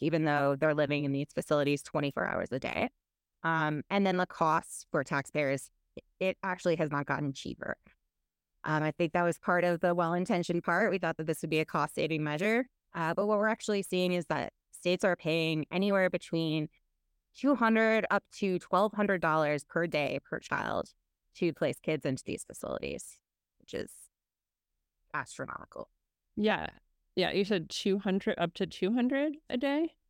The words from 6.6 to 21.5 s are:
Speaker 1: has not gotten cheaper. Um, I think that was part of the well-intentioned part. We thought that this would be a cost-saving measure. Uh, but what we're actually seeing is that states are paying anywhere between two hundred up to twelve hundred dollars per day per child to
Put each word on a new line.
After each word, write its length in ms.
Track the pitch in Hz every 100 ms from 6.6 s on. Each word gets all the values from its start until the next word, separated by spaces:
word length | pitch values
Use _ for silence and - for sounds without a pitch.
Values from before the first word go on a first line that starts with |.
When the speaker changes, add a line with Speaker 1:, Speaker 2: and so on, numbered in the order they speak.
| 180 160
Speaker 1:
has 140 | 156
not 160 | 143 143
gotten 260 | 135 147
cheaper. 440 | 135 - - - - - _ _ _ _ _ _ _
Um, 180 | - 156
I 80 | 156
think 220 | - 170
that 100 | 175
was 160 | 175 160
part 260 | - 180
of 160 | 175 170
the 140 | 180
well-intentioned 680 | 175 165 175 185 185 175 175
part. 260 | 170 175 214
We 80 | 185
thought 180 | 170 160
that 100 | 160
this 160 | 156
would 80 | 160
be 100 | 156
a 40 |
cost-saving 580 | 160 160 147 - 151 156
measure. 440 | 151 151 208 226 254 _ _
Uh, 200 | 170 160
but 120 | 165 208
what 120 | 214
we're 100 | 214
actually 340 | 220 - 202
seeing 300 | 185 185 180
is 140 | 175 -
that 260 | 147 - - _
states 320 | - 175 180
are 120 | 196 175
paying 500 | 160 165 160 156 147
anywhere 400 | 180 202 196 185
between 580 | 180 - 165 160 156 151 _ _ _ _ _ _ -
two 180 | 269
hundred 500 | 254 226 220 220 220 -
up 140 | 202 -
to 260 | - 196 180
twelve 340 | - 185 208
hundred 280 | 208 202 185
dollars 420 | 165 156 151 147
per 220 | - 165 170
day 320 | 147 139 135 -
per 120 | -
child 500 | - 139 - 90 - _ _ _ _ -
to 160 | 175